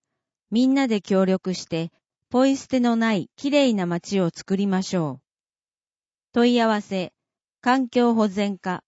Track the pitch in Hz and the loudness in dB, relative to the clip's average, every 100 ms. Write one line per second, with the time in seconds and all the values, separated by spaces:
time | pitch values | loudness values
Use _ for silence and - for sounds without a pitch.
0 | _ _ _ _ - 214 262 269 269 214 | _ _ _ _ -4 0 2 2 0 -2
1 | - 190 190 190 - 180 - 165 165 _ | 0 2 2 0 -2 -8 -6 -6 -6 _
2 | _ _ _ 247 269 269 - 262 240 226 | _ _ _ 0 2 0 -2 0 0 0
3 | 226 208 - - 285 285 269 214 175 170 | 0 -2 -4 -8 -2 2 2 0 -2 -4
4 | - 196 175 - - 190 202 190 190 185 | -2 -2 -2 -4 -6 -2 0 -2 -2 -4
5 | 156 131 _ _ _ _ _ _ _ _ | -4 -6 _ _ _ _ _ _ _ _
6 | _ _ _ 226 240 240 226 214 - 196 | _ _ _ 0 2 4 2 0 -4 -6
7 | 175 _ _ _ _ _ 247 262 254 247 | -6 _ _ _ _ _ 0 0 0 2
8 | 240 226 214 190 202 190 190 180 | 2 2 0 0 -4 -4 -8 -8